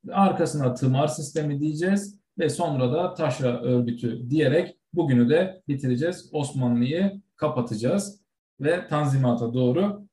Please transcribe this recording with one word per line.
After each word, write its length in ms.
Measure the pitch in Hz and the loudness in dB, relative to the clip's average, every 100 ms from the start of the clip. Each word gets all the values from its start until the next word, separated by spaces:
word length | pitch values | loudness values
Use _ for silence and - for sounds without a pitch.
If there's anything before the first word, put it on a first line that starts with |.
| - | -4
Arkasına 600 | 190 190 165 165 151 127 | 2 2 2 -2 0 -2
tımar 340 | 120 131 127 151 | 0 0 2 0
sistemi 520 | - 151 160 151 143 | -2 -6 -4 -4 -2
diyeceğiz 600 | 151 151 185 202 196 - _ - | -4 -2 0 0 -2 -16 _ -4
ve 100 | 156 | -2
sonra 440 | 143 170 139 127 | 0 -2 0 0
da 220 | 151 180 | 0 -2
taşra 480 | - 151 - 127 120 | -2 -4 0 -2 -2
örgütü 680 | 127 123 120 120 117 110 123 | 0 0 0 -2 -4 -6 -2
diyerek 480 | 156 139 156 185 - _ | 2 4 2 0 -10 _
bugünü 360 | 170 151 123 120 | -2 2 4 6
de 340 | 160 185 - - | 4 2 -4 -6
bitireceğiz. 640 | 135 127 123 165 175 - | -4 -2 0 -2 -4 -6
Osmanlı'yı 880 | 151 139 135 123 120 127 165 196 196 _ _ | -4 -4 -2 0 2 2 2 0 -2 _ _
kapatacağız 840 | 151 123 113 107 120 196 - - _ _ _ _ | -2 -2 -4 -2 0 0 -2 -14 _ _ _ _
ve 280 | 143 175 - | 0 0 -2
Tanzimat'a 680 | 151 143 135 127 120 117 | -2 2 2 2 0 0
doğru 540 | 123 123 139 202 202 - | 2 2 4 0 -2 -14